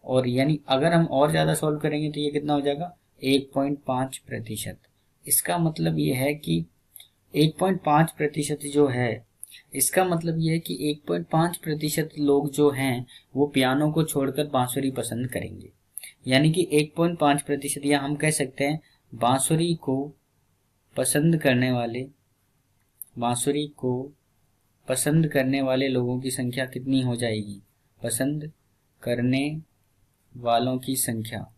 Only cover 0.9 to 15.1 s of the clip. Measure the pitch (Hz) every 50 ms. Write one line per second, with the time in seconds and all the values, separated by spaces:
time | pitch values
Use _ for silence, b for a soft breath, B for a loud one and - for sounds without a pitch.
0.9 | 170 165 165 - - 135 143 151 160 160 156 160 156 147 - 156 151 151 151 151
1.9 | 151 147 151 151 147 147 147 147 147 151 147 147 147 143 139 143 143 143 175 175
2.9 | - _ _ _ _ _ - 131 135 135 135 - - 139 139 143 147 143 _ -
3.9 | 131 123 131 135 - - _ - - 113 113 110 110 107 - 107 92 - _ _
4.9 | _ _ _ _ _ _ _ - 147 - - - 175 175 165 165 160 - 165 165
5.9 | 160 156 147 151 139 120 131 143 147 156 - - 82 85 - - _ _ _ _
6.9 | B B B B B B _ _ - - 151 156 156 - 180 190 190 - - 160
7.9 | 147 151 165 165 - - 151 147 143 160 147 147 151 147 147 147 143 147 147 139
8.9 | 123 123 123 117 104 - - _ _ _ B B B B B B - 139 135 -
9.9 | - 185 185 180 175 165 165 170 160 165 160 160 160 165 165 - - - - 151
10.9 | 147 151 _ - 175 175 170 - - 160 165 175 170 - - 165 151 151 156 151
11.9 | - - 156 156 - 156 147 143 139 143 139 143 139 - 147 147 143 127 135 135
12.9 | 127 123 120 B B B B B _ 131 143 143 139 135 131 127 131 143 156 151
13.9 | 151 - - - - 147 139 139 139 - 147 147 139 131 127 123 - 143 139 135
14.9 | 131 - - -